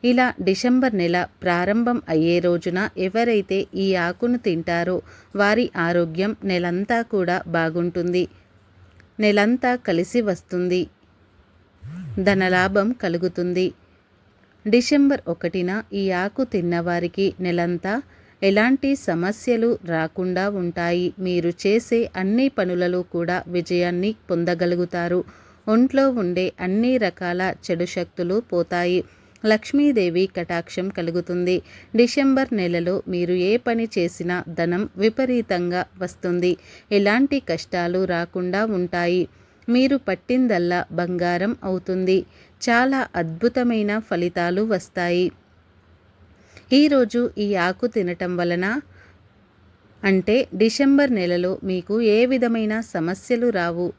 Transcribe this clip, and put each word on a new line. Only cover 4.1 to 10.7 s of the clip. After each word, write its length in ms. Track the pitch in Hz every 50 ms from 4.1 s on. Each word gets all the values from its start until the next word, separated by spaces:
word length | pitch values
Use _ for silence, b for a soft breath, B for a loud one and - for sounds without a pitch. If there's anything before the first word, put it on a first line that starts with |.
| 180 - - 240 247 240 - 214
తింటారో 500 | 170 165 170 - 170 170 170 180 185 175 B B B B B B _ 202 202
వారి 240 | 202 214 220 247 - - - 170 170
ఆరోగ్యం 460 | 175 175 170 165 156 165 190 208 208 - - 196
నెలంతా 480 | 185 180 175 175 170 180 202 - 240 233 233 - -
కూడా 240 | 202 180 170 175 185 - - 165
బాగుంటుంది, 680 | 170 165 165 160 175 170 175 170 180 170 175 175 180 175 - b b b b _ _ _ _ _ _ - - _ - - _ _ - 214
నెలంతా 460 | 208 208 208 202 214 240 247 - 247 247 247 - -
కలిసి 320 | 180 170 180 180 - 240 226 208
వస్తుంది, 540 | 180 165 - _ - 180 180 180